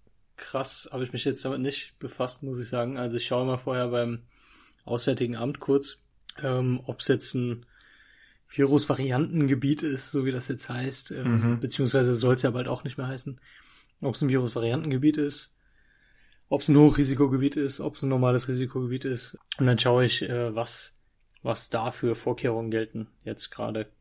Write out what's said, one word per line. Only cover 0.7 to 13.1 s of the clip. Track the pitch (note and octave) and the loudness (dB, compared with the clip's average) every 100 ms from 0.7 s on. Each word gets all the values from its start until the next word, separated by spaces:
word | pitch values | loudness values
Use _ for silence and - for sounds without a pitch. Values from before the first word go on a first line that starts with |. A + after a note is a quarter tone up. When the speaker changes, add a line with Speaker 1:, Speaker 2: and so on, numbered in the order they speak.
| - - | -4 -6
Speaker 1:
habe | C3 | -6
ich | B2+ | -6
mich | A#2+ | -4
jetzt | C#3+ B2+ | -2 0
damit | C3 C3 | -2 -2
nicht | B2+ - - - | -4 -4 -10 -12
befasst, | B2 - B2+ - | -10 -4 -6 -6
muss | C3+ B2 | -8 -8
ich | A2+ | -4
sagen. | B2 A#2+ C3+ | -2 -2 -4
Also | A#2+ A#2 | -4 -4
ich | - | 0
schaue | B2 | 0
immer | C3 B2+ | 0 -2
vorher | C#3 B2 A#2+ | -2 -2 0
beim | A#2+ A#2+ A#2 - _ _ - - _ | 0 -2 -4 -12 _ _ -20 -20 _
Auswärtigen | - A#2+ C3+ B2 A#2+ A#2 | -6 -4 0 0 0 -2
Amt | B2 C#3+ | -4 -2
kurz, | - C#3 C#3 - _ _ - - | 2 2 2 -12 _ _ -20 -6
ähm, | C3+ B2+ B2+ B2+ | -2 0 0 0
ob's | - B2 - | -4 -4 0
jetzt | B2+ - | 2 0
ein | C3 B2 A#2+ - _ - - _ _ _ _ _ | -2 -4 -6 -12 _ -20 -20 _ _ _ _ _
Virusvariantengebiet | - C#3 C#3+ - C3 C3+ B2 E3 E3 C#3 C3 C#3 D3 | 2 4 4 4 0 0 0 0 2 2 2 2 0
ist, | D#3 C3 - | -2 -4 -4
so | C#3+ | -2
wie | C3 | -2
das | B2+ - | -2 -4
jetzt | A#2+ - | -6 -6
heißt, | B2 C3 - - | -6 -4 -6 -6
ähm, | C3 B2 A2+ A#2 | -4 0 2 2
Speaker 2:
Mhm. | A#2 | 0
Speaker 1:
beziehungsweise | B2 - B2 C3+ B2 | -2 0 2 4 4
soll's | A#2 B2+ B2+ | 4 2 4
ja | C3 | 2
bald | B2 B2 | 0 -4
auch | B2 | -4
nicht | C3 B2+ | -6 -8
mehr | |
heißen, | B2+ | -8